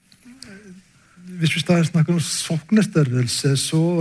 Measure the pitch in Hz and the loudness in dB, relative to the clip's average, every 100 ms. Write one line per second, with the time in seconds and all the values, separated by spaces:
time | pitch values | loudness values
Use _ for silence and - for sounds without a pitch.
0 | _ _ 247 262 220 190 202 180 - _ | _ _ -20 -20 -20 -20 -20 -20 -20 _
1 | _ - 180 180 160 170 - 175 160 165 | _ -20 -16 -4 -2 0 0 2 2 2
2 | 151 175 - - - 160 - 214 185 160 | 2 0 -2 -6 -4 -6 0 2 2 2
3 | 131 123 120 - 143 135 - 160 165 175 | 2 0 -2 -2 0 0 0 0 2 2